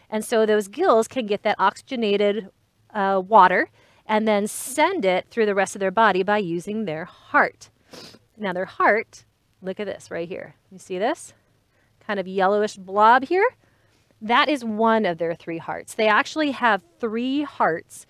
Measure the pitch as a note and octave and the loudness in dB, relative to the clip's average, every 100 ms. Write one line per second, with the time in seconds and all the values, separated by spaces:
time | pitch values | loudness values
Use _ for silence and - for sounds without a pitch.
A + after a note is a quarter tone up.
0 | _ G#3+ G#3+ A3+ G#3+ G#3+ G3+ G#3 F#4 A3+ | _ -8 -2 0 2 2 -2 -2 2 4
1 | A3+ C4 G#3 G3+ G#3+ G3 F#3+ - - B3+ | 2 -6 -6 -4 -2 0 0 -2 -8 -4
2 | G#3+ G3+ G#3 G#3 F#3+ _ _ _ _ G#3+ | -2 2 0 0 -8 _ _ _ _ -4
3 | G3 G3 F#3 G#3+ F3+ F#3 E4 _ _ _ | 0 0 4 6 8 4 -2 _ _ _
4 | - G#3+ A3 G3+ G#3 - - C#4 D#4+ F#4+ | -4 -2 0 0 -2 -8 -8 0 0 2
5 | F#3+ F#3 - - G#3+ G3 F#3+ G#3 F#3+ F#3+ | 0 0 -2 -2 0 0 -2 -2 -2 2
6 | A3 F#3 F#3+ G#3 F3+ E3+ F#3 G#3+ G3+ D#3 | 2 2 0 -2 -2 -6 -6 -8 -6 -8
7 | F3 - - C#4+ G3+ - - _ _ - | -12 -18 -2 2 2 -2 -20 _ _ -20
8 | - - _ _ G3+ F3+ F#3 - E4+ G#3+ | -20 -20 _ _ -8 -6 -8 0 2 2
9 | - - _ _ _ _ F#3 F#3+ G3+ - | -2 -16 _ _ _ _ -12 -8 -8 -10
10 | - F3 E3+ F#3 - - _ F#3 - F3+ | -10 -10 -8 -10 -14 -20 _ -20 -10 -4
11 | A3+ E4+ - _ _ _ _ _ _ _ | -2 -4 -10 _ _ _ _ _ _ _
12 | - G3 F#3 F#3+ F#3+ G#3 G#3 - F#3 G3 | -8 -6 -4 0 2 2 0 -6 -6 4
13 | A3 B3+ C4 F4+ A#4 - _ _ _ _ | 6 6 2 0 0 -2 _ _ _ _
14 | _ _ A3 B3 D4 D4 A#3 G#3+ A3+ A3 | _ _ 0 2 2 0 -4 0 2 2
15 | G3+ E3+ E3+ E3 - E3 - G2 - - | 0 -2 -4 -6 -8 -10 -8 -12 -10 -2
16 | G#3+ G#3+ C#4+ D#4 D4+ A#3+ B3 G3 - _ | 2 2 0 -4 -4 -2 0 0 -4 _
17 | A#3 A3 B3+ C#4 C#4+ - G3+ E3 - - | -8 -4 -4 -4 -6 -2 -2 -2 -10 -20
18 | - | -20